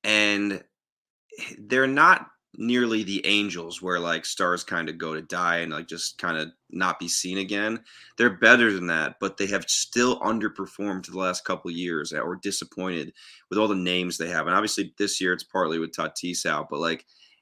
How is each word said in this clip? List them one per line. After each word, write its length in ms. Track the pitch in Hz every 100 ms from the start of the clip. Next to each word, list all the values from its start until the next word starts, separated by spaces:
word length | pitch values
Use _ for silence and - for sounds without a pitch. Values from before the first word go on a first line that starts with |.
And 600 | 104 107 104 104 101 95 - _ _ _ _ _ _ - - -
they're 280 | 107 127 135
not 420 | 139 165 185 - _ _ -
nearly 440 | 113 123 120 110
the 240 | 95 98 -
Angels 560 | 104 104 87 82 85
where, 180 | 92 87
like, 240 | 85 82
stars 400 | - - 90 90
kinda 260 | - 87 80
go 200 | 82 82
to 80 | 78
die 380 | 80 90 87 85
and, 140 | 82
like, 140 | 76 82
just 300 | 85 - -
kinda 360 | 90 80 78 - _
not 280 | 90 92 -
be 100 | 87
seen 300 | - 92 95
again. 460 | 95 101 107 113 - - - -
They're 140 | 120
better 420 | 92 113 123 117
than 140 | 95 90
that, 300 | 82 76 -
but 160 | 98 -
they 100 | 98
have 200 | 98 -
still 500 | - - 120 123 -
underperformed 840 | 104 113 104 - 95 - 101 92
the 140 | 92 90
last 260 | 92 90
couple 260 | - 90 87
of 60 | 85
years 380 | 90 82 71
or 220 | 76 69 92
disappointed 760 | 101 95 - - 92 85 69 - - - -
with 80 | 98
all 100 | 107
the 60 |
names 420 | 98 90 90 90 85
they 140 | 82
have. 160 | 85 78
And 80 |
obviously 400 | 92 107 - 98 -
this 240 | 101 -
year 140 | 92
it's 100 | 90
partly 340 | - 95 85 82
with 140 | 80
Tatis 540 | - 80 - 90 87 85
out, 240 | 76 76
but, 80 | 73
like, 260 | 82 82 - _ _ _